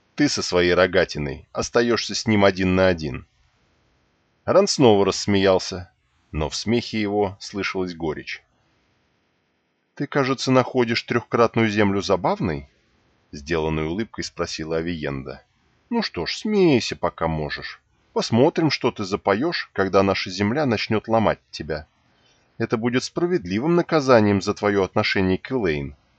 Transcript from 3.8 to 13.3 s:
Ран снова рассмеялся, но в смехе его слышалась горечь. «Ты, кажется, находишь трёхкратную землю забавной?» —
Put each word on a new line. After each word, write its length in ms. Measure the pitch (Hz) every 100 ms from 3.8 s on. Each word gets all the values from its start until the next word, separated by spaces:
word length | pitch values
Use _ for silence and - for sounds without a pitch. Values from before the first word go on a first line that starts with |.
| _ _ _ _ _ _
Ран 220 | - 160 196
снова 400 | - 123 101 95
рассмеялся, 840 | - - 101 95 95 - 92 90 _ _ _ _
но 160 | 78 76
в 80 | -
смехе 440 | 101 120 - 110
его 360 | 101 104 98 101
слышалась 560 | - 101 92 95 92
горечь. 480 | 82 80 69 - - _ _ _ _ _ _ _ _ _ _ _ _ _ _ _
«Ты, 120 | - 143
кажется, 440 | 147 131 131 131
находишь 520 | 127 123 127 117 117
трёхкратную 680 | - 120 - 117 113 113 113
землю 340 | 104 104 98
забавной?» — 680 | 92 90 135 202 110 73 69 _ _ _ _ _ _